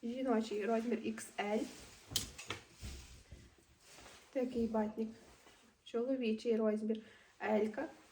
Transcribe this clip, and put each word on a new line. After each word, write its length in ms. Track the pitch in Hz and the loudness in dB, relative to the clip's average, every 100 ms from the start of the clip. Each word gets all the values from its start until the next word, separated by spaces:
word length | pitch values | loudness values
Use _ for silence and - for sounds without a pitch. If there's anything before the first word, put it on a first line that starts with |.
Жіночий 600 | 233 254 269 220 220 208 208 | -4 -2 2 2 2 0 2
розмір 340 | 226 226 220 | 2 2 0
ікс 240 | 220 220 - - | -2 -4 -8 -4
ель. 260 | 202 214 - - - - - - - - - - - - - - - - - - - - _ - - - - - - | 0 0 0 -8 -18 -20 -2 -2 -2 -10 -10 -10 -12 -12 -12 -10 -14 -18 -20 -20 -20 -20 _ -20 -20 -20 -20 -20 -6
Такий 340 | 277 247 240 226 | -2 0 0 2
батник. 420 | 220 214 - 226 - - - - - - _ - | 2 0 0 -4 -6 -20 -20 -20 -20 -20 _ -6
Чоловічий 720 | 233 247 262 233 220 240 220 | -2 0 2 2 2 2 4
розмір 420 | 220 214 214 220 - - - - | 4 4 2 -2 -4 -20 -20 -6
"Елька". 480 | - 214 220 240 311 - - | 2 4 4 0 -6 -6 -20